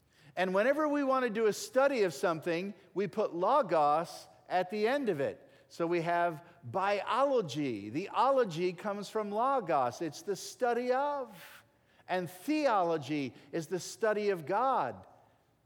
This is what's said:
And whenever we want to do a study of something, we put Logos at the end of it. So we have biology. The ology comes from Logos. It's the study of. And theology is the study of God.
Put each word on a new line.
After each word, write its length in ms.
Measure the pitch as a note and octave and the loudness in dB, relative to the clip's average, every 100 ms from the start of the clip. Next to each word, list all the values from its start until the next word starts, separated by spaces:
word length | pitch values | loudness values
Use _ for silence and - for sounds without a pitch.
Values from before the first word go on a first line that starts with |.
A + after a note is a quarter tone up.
| _ _ - - | _ _ -12 -4
And 180 | F#3 | 0
whenever 360 | F#3+ A#3 C#4+ D4+ | 2 2 2 2
we 160 | D4 C4+ | 0 2
want 180 | C4 | 0
to 60 | B3 | 0
do 160 | G#3 A3 | 0 0
a 80 | |
study 500 | F#3+ - B3+ C#4 C4 | 0 -2 2 4 4
of 100 | F#3 | 0
something, 600 | - F#3 D#3+ F3 E3 G3 - - | 2 0 0 -2 -2 -4 -10 -10
we 140 | E3+ G3 | -4 -4
put 260 | A3 G3+ | -2 -2
Logos 920 | E3+ F#3+ C#4+ G#3 E3 D3 D#3 E3+ - - - - | 0 2 2 4 4 4 4 0 -8 -20 -20 -4
at 200 | F3+ F#3 | -2 -2
the 160 | G#3+ G#3+ | 0 0
end 200 | C#4+ A#3+ | 0 0
of 140 | D3+ | 0
it. 260 | B2 F2 - - _ | -2 -4 -14 -20 _
So 180 | - E3+ | -6 0
we 140 | F3 | 0
have 420 | E3 E3+ F3 D3+ - - A#2+ | 2 2 0 -2 -12 -18 -8
biology. 1200 | F#3 G3 G3+ - A3+ C#4+ B3+ E3 C#3 C#3+ G#2 G#2 | -2 0 0 0 0 2 2 0 -2 -2 -4 -4
The 200 | C3+ F#3+ | -6 -4
ology 640 | F#3+ B3 C4+ A3 D#3 F3+ | 2 4 4 2 0 -2
comes 340 | F3+ G#3 G3+ F#3+ | -2 -6 -6 -4
from 240 | A3 G#3 | -4 -2
Logos. 680 | G#3 B3+ C4+ E3+ D3 B2 - | 0 0 0 2 2 2 -2
It's 200 | E3 - | -6 -6
the 140 | - F#3 | -8 -8
study 560 | - - B3 A#3+ B3 | -8 -4 0 0 0
of. 380 | B3+ C#4+ C#4+ A#3+ F3+ - - - _ _ _ - | 0 0 -4 -8 -12 -20 -20 -20 _ _ _ -4
And 200 | F3+ F3 | -4 -4
theology 1040 | - - D#4 C#4 G#3 E3+ D#3+ C3 D3+ C3 - - | -6 -2 2 4 4 4 0 0 -2 -2 -8 -8
is 140 | E3 D#3 | -6 -4
the 120 | F3+ | -6
study 520 | - - A3 G#3+ G#3 | -6 -2 0 2 0
of 140 | F3+ D3+ | -2 -2
God. 500 | G3+ C4 A#3 C3 G2 - - _ _ _ _ | 0 2 2 0 -4 -14 -20 _ _ _ _